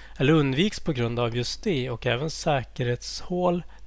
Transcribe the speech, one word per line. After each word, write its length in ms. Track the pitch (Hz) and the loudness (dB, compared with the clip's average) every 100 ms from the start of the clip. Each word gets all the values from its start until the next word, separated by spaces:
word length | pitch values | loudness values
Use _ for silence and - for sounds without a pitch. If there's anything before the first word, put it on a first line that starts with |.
| - - | -12 0
eller 160 | 135 | 4
undviks 460 | 160 139 131 208 - | 6 4 4 2 0
på 120 | - | -2
grund 280 | 135 117 117 | 0 0 2
av 160 | 120 117 | 0 0
just 280 | 120 - | -4 -4
det, 260 | 220 151 127 | -2 0 -2
och 160 | 117 123 | -2 0
även 220 | 120 156 | 0 -2
säkerhetshål 1300 | - - 143 113 - 123 123 - - - 180 180 175 160 - | -2 0 0 0 -4 -2 -2 -4 -8 -4 0 2 2 -2 -12